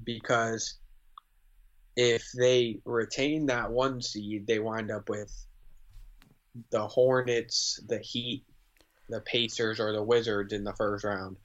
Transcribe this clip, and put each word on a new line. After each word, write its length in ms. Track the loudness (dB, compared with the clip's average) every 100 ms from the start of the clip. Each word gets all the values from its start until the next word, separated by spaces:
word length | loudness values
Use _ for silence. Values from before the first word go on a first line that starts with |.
because 760 | -8 -6 0 2 2 -2 -6 -10 -18 -20 -20 -20 _ _ _ _ -20 _ -8 2
if 260 | 4 4 0 2
they 420 | 6 6 4 -2 -2
retain 640 | -2 -2 0 0 0 0
that 220 | 0 0
one 320 | 2 2 0
seed, 460 | -6 -6 -6 -4 0
they 120 | 0
wind 320 | 2 -2 -4
up 180 | -6 -4
with 200 | -6 -6 -12 -14 -18 -20 -20 -20 -20 -20 -20 -20 _ _ -18 -4
the 180 | -2 0
Hornets, 920 | 6 6 6 4 0 0 -2 -2 -4 -4
the 140 | -4
Heat, 460 | -4 -6 -6 -6 -10 _ _ _ _ _ -10
the 100 | -10
Pacers, 640 | -2 -2 0 0 -2 0
or 100 | 0
the 120 | 0
Wizards 500 | 4 2 4 0 0
in 100 | -4
the 100 | -4 -2
first 280 | -2 0
round. 320 | -2 -4 -6 -12